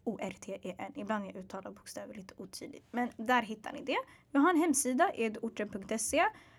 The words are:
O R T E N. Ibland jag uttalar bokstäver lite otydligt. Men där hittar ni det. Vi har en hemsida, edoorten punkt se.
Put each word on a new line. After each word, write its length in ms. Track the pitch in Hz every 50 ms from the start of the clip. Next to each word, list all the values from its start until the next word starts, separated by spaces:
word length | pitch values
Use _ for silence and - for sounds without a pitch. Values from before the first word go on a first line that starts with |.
| -
O 140 | 240 208 -
R 140 | - 196 196 -
T 200 | - - 196 196
E 140 | - 196 180 185
N. 140 | 190 196 -
Ibland 300 | - 208 196 220 208 202
jag 100 | 190 196
uttalar 360 | 190 185 190 - 196 190 202
bokstäver 420 | 196 - - - - 208 202 208 214
lite 200 | 208 190 190 - -
otydligt. 480 | 190 190 - - - - - - _ _
Men 180 | - 240 247 247 - -
där 240 | 226 226 254 247
hittar 320 | 226 196 220 214 - - -
ni 80 | -
det. 180 | - - 294 466 539 - - - _ _
Vi 80 | - 285
har 100 | 277 349
en 120 | 370 294
hemsida, 500 | 339 349 277 - - 254 254 247 339 392 -
edoorten 560 | - 226 220 214 - - 226 - - 208 208
punkt 320 | - 196 196 - 220 226
se. 220 | - - - 294 349 427 - - - - -